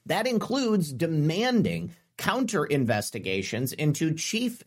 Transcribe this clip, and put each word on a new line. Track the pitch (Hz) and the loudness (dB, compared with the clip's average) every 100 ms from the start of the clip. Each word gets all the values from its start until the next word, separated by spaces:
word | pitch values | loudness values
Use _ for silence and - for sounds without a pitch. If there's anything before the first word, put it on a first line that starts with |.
| - | -4
That | 170 233 | -2 0
includes | 226 - 254 247 214 151 | 0 0 0 2 2 0
demanding | 131 165 160 147 170 247 240 - 85 85 - _ - | -2 0 2 2 2 2 4 2 0 -6 -12 _ -6
counter | - 220 262 196 147 | -2 0 0 0 2
investigations | 143 120 107 - 113 95 95 95 110 127 | 2 2 0 -2 -6 -2 -2 -2 -4 -4
into | - 151 147 160 | -2 0 2 0
chief | 160 - 220 247 240 | 0 -2 -2 -4 -6